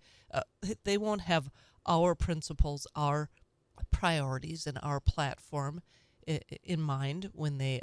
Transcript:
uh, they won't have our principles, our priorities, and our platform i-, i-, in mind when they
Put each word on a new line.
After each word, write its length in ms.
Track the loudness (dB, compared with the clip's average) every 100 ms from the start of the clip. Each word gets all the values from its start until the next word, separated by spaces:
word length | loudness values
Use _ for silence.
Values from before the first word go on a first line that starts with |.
| -6 -20 _
uh, 80 | -4 -4 _ -8 -4 0
they 120 | 0
won't 240 | 2 -2
have 300 | 2 0 0 -10 _ _ 0
our 260 | 4 4
principles, 720 | 4 0 -2 -4 2 2 2 -6 0
our 320 | 2 2 0 -8 _ _ _ -12 0
priorities, 760 | 2 4 2 0 -2 -6 -6 -6
and 100 | -6
our 160 | -2 0
platform 840 | 2 2 0 -4 -6 -4 -4 -6 -12 _ _ _ -6
i-, 60 |
i-, 240 | -4 -4 -12
in 160 | -4 -2
mind 520 | 0 -2 -2 -4 -8
when 240 | -6 -4 -2
they 240 | -2 -2